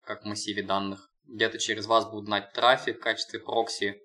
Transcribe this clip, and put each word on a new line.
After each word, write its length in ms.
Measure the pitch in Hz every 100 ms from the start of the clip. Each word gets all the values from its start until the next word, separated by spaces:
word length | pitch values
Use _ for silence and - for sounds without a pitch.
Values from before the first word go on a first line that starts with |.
как 200 | - 101
в 40 | 104
массиве 360 | 104 110 101
данных. 480 | 98 98 98 98 _ _ _
Где-то 320 | 107 110 110
через 280 | - 107 104
вас 180 | 113 101
будут 160 | 107 104
гнать 260 | 104 -
трафик 460 | - 117 131 - 110
в 40 |
качестве 360 | 117 110 - 113
прокси 640 | - 113 117 - 101 -